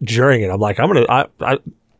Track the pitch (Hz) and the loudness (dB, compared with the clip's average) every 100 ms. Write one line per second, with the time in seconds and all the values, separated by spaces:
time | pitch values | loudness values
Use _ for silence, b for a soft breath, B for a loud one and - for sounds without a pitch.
0 | 104 113 135 123 98 95 104 98 123 165 | -4 0 2 2 0 -2 -2 0 0 2
1 | 120 123 - - - 135 - - _ _ | 2 0 -2 -6 -4 -4 -6 -20 _ _